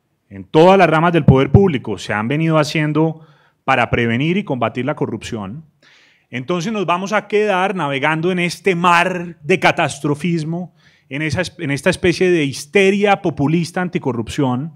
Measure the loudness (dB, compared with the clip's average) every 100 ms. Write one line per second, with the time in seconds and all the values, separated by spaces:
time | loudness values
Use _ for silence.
0 | _ _ _ -18 0 6 8 8 6 4
1 | 2 4 4 4 4 2 2 0 -6 -10
2 | -4 -4 -2 -2 2 2 2 -2 -2 0
3 | 0 -2 -18 _ _ _ 0 0 2 0
4 | 0 0 0 -2 -4 -4 -4 -4 -6 -4
5 | -6 -6 -10 -10 -10 -12 -18 _ _ _
6 | _ _ _ -10 -4 -4 -4 -4 -2 -2
7 | -2 -4 -2 -2 0 0 -2 -2 -4 -2
8 | 0 0 -2 -2 -4 -2 -2 0 2 2
9 | 2 -2 -8 -12 -2 2 2 2 -2 -2
10 | -4 -2 -2 -4 -4 -8 -10 _ _ _
11 | _ -6 -4 -4 -6 -6 -6 -2 -2 0
12 | 0 2 2 2 0 -6 -2 2 2 2
13 | 2 2 0 -2 0 0 -2 -4 -6 -4
14 | -4 -6 -6 -2 -2 -2 -6